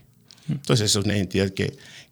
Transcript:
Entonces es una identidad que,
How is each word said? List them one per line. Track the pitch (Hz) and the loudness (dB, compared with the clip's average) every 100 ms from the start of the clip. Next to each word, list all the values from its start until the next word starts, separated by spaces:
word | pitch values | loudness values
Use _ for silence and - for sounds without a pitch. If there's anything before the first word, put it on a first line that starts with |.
| - _ _ - - | -18 _ _ -12 -8
Entonces | 139 - 123 104 | -6 0 2 2
es | 104 | 2
una | 101 101 | 0 0
identidad | 92 98 98 | 0 0 0
que, | 95 98 - - - - | 0 -4 -6 -16 -20 -8